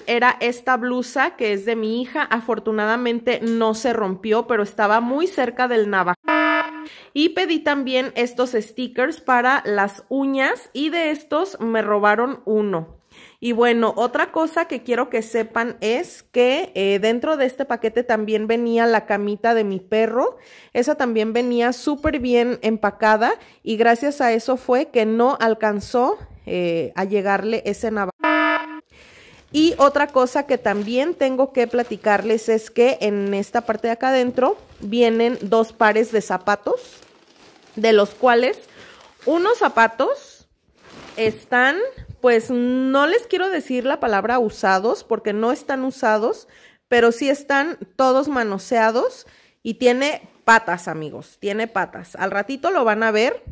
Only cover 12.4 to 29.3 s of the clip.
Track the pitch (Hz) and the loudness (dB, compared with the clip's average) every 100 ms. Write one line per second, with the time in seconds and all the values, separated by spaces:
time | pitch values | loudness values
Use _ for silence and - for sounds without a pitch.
12.4 | - 214 208 175 165 - _ - - _ | -2 -2 0 -2 -6 -14 _ -20 -20 _
13.4 | 240 233 240 233 220 190 240 277 339 320 | -2 2 4 4 2 0 0 0 -2 0
14.4 | 320 330 339 262 247 233 247 233 220 233 | -2 -2 -4 -4 -4 -2 -2 -2 -2 -2
15.4 | 220 226 233 - 214 247 349 - - - | -2 -2 -4 -4 -2 -2 -2 -6 -4 2
16.4 | 247 277 359 - 196 196 220 233 302 311 | 2 2 -2 -2 0 2 2 0 0 0
17.4 | 254 254 277 233 226 226 247 220 214 214 | 0 -2 -4 -2 -2 -2 0 0 0 -2
18.4 | 214 233 233 233 233 220 214 208 208 208 | 0 0 0 2 4 2 0 -2 -2 -2
19.4 | 233 233 208 190 185 220 226 226 392 508 | 2 2 0 -4 -2 0 2 0 -2 -4
20.4 | - - - - 247 302 254 220 220 226 | -16 -20 -8 -2 0 0 0 0 0 0
21.4 | 247 240 240 247 - 294 311 294 247 240 | 0 0 0 0 -2 -2 -2 -2 2 2
22.4 | 240 247 220 220 208 202 220 214 240 440 | 2 0 -2 0 -2 0 2 4 2 -2
23.4 | - _ - 220 233 233 285 285 254 226 | -8 _ -4 2 4 2 0 0 0 0
24.4 | 226 254 - 247 302 240 220 226 240 277 | 0 -4 0 0 0 0 0 2 2 2
25.4 | 226 220 220 208 196 247 262 427 - - | 0 0 0 -2 -2 0 0 -2 -8 -18
26.4 | - 180 175 165 139 - 190 208 190 196 | -8 -4 -2 -2 -4 -4 -2 -2 0 0
27.4 | 202 226 - 202 226 214 190 - 311 311 | 0 -4 -4 -4 -4 -4 -4 -4 -2 0
28.4 | 311 320 311 311 - _ - - - | 0 -2 -6 -16 -20 _ -20 -20 -20